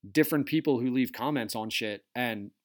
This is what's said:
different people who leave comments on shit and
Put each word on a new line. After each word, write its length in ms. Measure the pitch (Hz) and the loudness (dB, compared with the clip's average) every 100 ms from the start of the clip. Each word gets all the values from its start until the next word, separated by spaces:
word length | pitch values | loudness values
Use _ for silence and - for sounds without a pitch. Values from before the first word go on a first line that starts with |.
| 101 | 2
different 360 | 151 147 151 - | 4 4 4 2
people 340 | 156 151 127 | 0 2 2
who 120 | 127 | 2
leave 200 | 127 123 | 0 0
comments 440 | - 131 143 110 113 | -2 -2 -2 -2 -6
on 140 | 110 | -4
shit 360 | - 110 104 _ | -4 -4 -6 _
and 380 | 123 120 110 101 _ | -4 -2 -4 -8 _